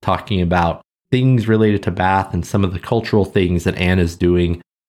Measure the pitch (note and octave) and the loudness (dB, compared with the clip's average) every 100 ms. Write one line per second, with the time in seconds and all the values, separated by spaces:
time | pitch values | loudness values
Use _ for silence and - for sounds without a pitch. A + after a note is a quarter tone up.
0 | - F2+ - F#2+ E2+ F2+ E2+ D#2+ _ _ | -4 -4 -2 -2 0 0 0 -2 _ _
1 | _ B2+ C3 B2 G#2+ A2 G#2+ G2+ - F2+ | _ 0 2 2 2 2 2 0 -2 -2
2 | F#2 F#2+ F#2 F2 - G2+ F#2+ F#2 - A#2 | 0 0 0 -4 -2 -2 -2 -4 -4 -4
3 | - A2 F#2 G#2 F2 F2 F#2 - F2+ F#2 | 0 0 0 0 0 0 -2 -2 0 2
4 | E2+ E2+ F2 F2+ F2 E2+ - _ | 0 0 0 2 0 -4 -10 _